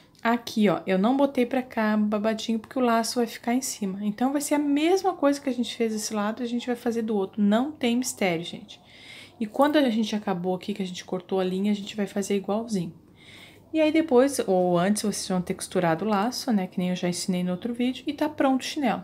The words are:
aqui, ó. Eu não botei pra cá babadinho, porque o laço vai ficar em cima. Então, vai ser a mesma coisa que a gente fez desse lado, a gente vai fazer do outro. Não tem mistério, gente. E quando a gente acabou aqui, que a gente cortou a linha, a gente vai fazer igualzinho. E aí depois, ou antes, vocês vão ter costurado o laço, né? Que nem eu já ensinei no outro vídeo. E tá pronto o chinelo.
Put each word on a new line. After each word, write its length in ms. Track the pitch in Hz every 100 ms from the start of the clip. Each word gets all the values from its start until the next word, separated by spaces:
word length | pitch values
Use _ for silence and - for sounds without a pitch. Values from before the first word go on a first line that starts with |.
| - _
aqui, 480 | - 233 - - 214
ó. 140 | -
Eu 140 | - 190
não 180 | 214 277
botei 300 | 277 254 247
pra 160 | 262
cá 340 | 254 - 214 214
babadinho, 640 | 208 214 220 220 - 226
porque 200 | - 269
o 20 |
laço 380 | 247 226 226 254
vai 80 | 233
ficar 260 | - -
em 80 | 247
cima. 420 | 262 - 196 196
Então, 280 | 208 208 254
vai 80 | 285
ser 160 | 285 294
a 20 |
mesma 560 | 294 285 320 381 381
coisa 260 | 359 285 285
que 80 | 269
a 60 |
gente 220 | 240 233 -
fez 160 | 226
desse 200 | 214 -
lado, 300 | 214 208 226
a 40 | 240
gente 200 | 240 247
vai 100 | 240
fazer 260 | 240 226
do 140 | 226 214
outro. 240 | 190 -
Não 300 | 202 214 285
tem 260 | 302 240 240
mistério, 480 | 254 - 190 165
gente. 360 | 170 - - - - - - - - -
E 80 | 214
quando 300 | - 285 302
a 120 | 262
gente 260 | 220 214
acabou 400 | 214 208 180 180
aqui, 200 | 185 -
que 80 | 202
a 40 | 185
gente 160 | 180
cortou 380 | - 180 - 190
a 40 |
linha, 280 | 185 185 202
a 20 |
gente 220 | 202 196 214
vai 100 | 196
fazer 300 | 208 196 202
igualzinho. 560 | 190 208 233 202 160 - - - - - - - -
E 80 | 320
aí 100 | 311
depois, 480 | 311 320 247 277 277 -
ou 300 | 185 180 175
antes, 260 | 185 208
vocês 240 | 208 196 -
vão 140 | 185
ter 140 | 175
costurado 500 | 185 - 190 170 165
o 40 | 208
laço, 440 | 202 226 - -
né? 140 | 208 185
Que 120 | -
nem 120 | 180
eu 60 | 180
já 120 | 175
ensinei 340 | 175 - 180
no 100 | 180
outro 200 | 180 233
vídeo. 320 | 240 247 254 -
E 60 |
tá 160 | 285 302
pronto 320 | 302 277 262
o 40 |
chinelo. 380 | - 320 254 170